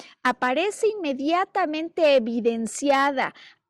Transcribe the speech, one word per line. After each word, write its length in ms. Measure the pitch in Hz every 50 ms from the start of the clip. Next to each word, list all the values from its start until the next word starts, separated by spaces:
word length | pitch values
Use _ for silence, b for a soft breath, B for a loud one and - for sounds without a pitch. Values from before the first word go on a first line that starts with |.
| B B B B
aparece 640 | - 254 240 - 254 254 262 302 359 415 392 - 453
inmediatamente 1300 | 415 440 415 330 285 262 262 269 302 339 359 392 381 - 392 359 302 302 311 330 330 - 359 320 294 277
evidenciada 1200 | 262 220 233 233 240 208 233 226 226 226 214 - - 302 285 269 269 277 285 277 262 208 139 - B B B B B B _